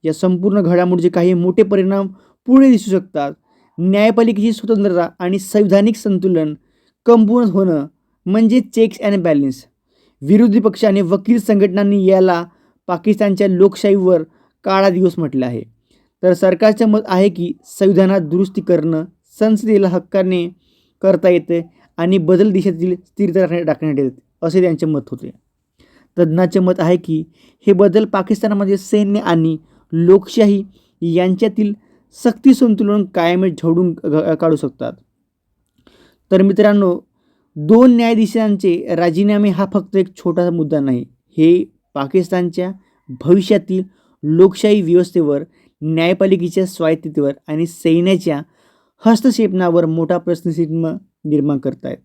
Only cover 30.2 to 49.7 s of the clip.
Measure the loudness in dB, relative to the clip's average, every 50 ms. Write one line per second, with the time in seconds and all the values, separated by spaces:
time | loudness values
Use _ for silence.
30.2 | 2 -2 0 2 2 4 2 0 -4 -10 _ _ _ _ _ _ -6 -2 -2 0
31.2 | 0 0 0 0 -2 -2 -2 -2 -4 -4 -6 _ _ _ _ _ _ _ _ -4
32.2 | -4 -4 -4 2 _ 4 4 4 4 0 2 0 0 -2 0 -2 -2 -2 -4 -2
33.2 | 0 0 0 0 0 -2 -2 -2 -2 -2 0 0 0 -2 -4 -4 -6 -2 -2 -2
34.2 | 0 -2 -2 0 0 0 0 0 -4 -8 -8 _ -10 -10 -10 _ _ _ _ _
35.2 | _ _ _ _ _ _ _ _ _ _ _ _ _ _ _ _ _ _ _ _
36.2 | _ _ 2 2 4 2 2 4 2 4 4 2 2 0 -2 -4 _ _ _ _
37.2 | _ _ _ _ _ _ _ -10 0 4 6 6 6 6 6 4 2 0 2 0
38.2 | 0 0 0 -2 0 0 -2 0 0 0 -2 -2 -4 -4 -2 0 0 0 0 0
39.2 | 0 2 2 2 0 0 0 -2 -4 -2 -2 -4 -4 -2 -2 -2 -2 -2 _ -8
40.2 | -6 -4 -2 -2 -2 -2 -2 -2 -4 -2 -2 -2 -2 -2 -4 -4 -6 _ _ _
41.2 | _ _ _ 0 2 4 4 2 0 -6 _ _ _ _ _ -8 -8 -2 -2 -2
42.2 | -2 0 -2 -4 -4 -4 -4 -6 -8 -8 -10 -14 _ _ _ _ _ -20 -18 -8
43.2 | 0 2 2 2 2 0 0 -2 0 -4 -6 -6 -6 -8 _ _ _ _ _ _
44.2 | -4 -2 4 4 4 4 4 0 0 2 2 2 2 2 2 2 2 0 -2 -2
45.2 | -2 0 -2 -4 -6 _ _ _ _ _ _ _ -6 -4 -2 0 0 0 0 0
46.2 | 2 0 0 0 -2 -4 -2 -4 -4 -4 -6 -4 -2 -2 -2 -2 -6 -8 -6 -4
47.2 | -4 -4 -6 _ _ -10 -6 -6 -6 -6 -8 -4 -2 0 0 2 2 0 0 0
48.2 | -2 -4 -6 -6 -8 _ _ _ _ _ _ _ _ _ _ _ 0 2 2 2
49.2 | 2 0 0 0 -2 -2 -2 -2 -2 0